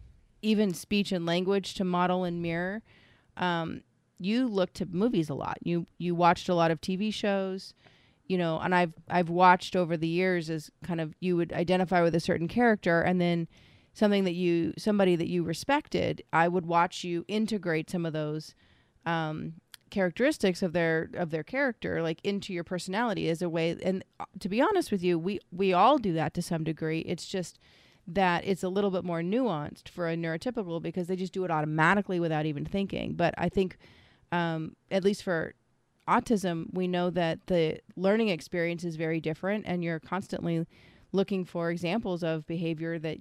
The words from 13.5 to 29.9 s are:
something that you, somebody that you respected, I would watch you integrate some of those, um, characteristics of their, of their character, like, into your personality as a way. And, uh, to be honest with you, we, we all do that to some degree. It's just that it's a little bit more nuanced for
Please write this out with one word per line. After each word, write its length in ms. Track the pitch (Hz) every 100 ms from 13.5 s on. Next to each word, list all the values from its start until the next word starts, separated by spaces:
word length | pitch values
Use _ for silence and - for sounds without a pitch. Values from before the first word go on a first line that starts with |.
| - - - _
something 300 | - 214 202
that 100 | 190
you, 400 | 170 180 170 165 -
somebody 380 | - 208 190 170
that 120 | 170
you 160 | 175
respected, 800 | 165 165 - 285 - 180 - - -
I 160 | 160 170
would 180 | 180 165
watch 380 | 170 180 -
you 220 | 180 170 -
integrate 600 | 214 220 214 175 160 -
some 160 | 180 165
of 80 |
those, 420 | 156 151 156 - - _ _ _ _ 165
um, 480 | 165 156 156 156 165 _ - -
characteristics 720 | 202 185 - 262 311 196 175
of 80 | 185
their, 380 | 170 165 160 - -
of 160 | 165
their 120 | 160
character, 580 | 151 262 277 220 - 165
like, 180 | 165 170
into 300 | 202 202 -
your 100 | 175
personality 640 | 170 180 - 196 240 170 160
as 120 | 165
a 80 | 175
way. 280 | 165 165 -
And, 220 | - 190 - -
uh, 40 | - 190
to 80 | 180
be 140 | 214
honest 300 | 320 392 -
with 120 | 202
you, 160 | 175 170
we, 200 | 170 208 -
we 220 | 175 196
all 240 | 180 220 294
do 160 | 208
that 200 | 160 151 -
to 60 |
some 220 | 170 165
degree. 360 | 160 156 160 160
It's 240 | - 165 -
just 340 | 190 175 - _ - _ _ -
that 380 | 175 185 170 -
it's 180 | 185
a 60 | 185
little 200 | 190 202
bit 120 | 185
more 160 | 180 165
nuanced 680 | 170 226 247 156 147 -
for 180 | -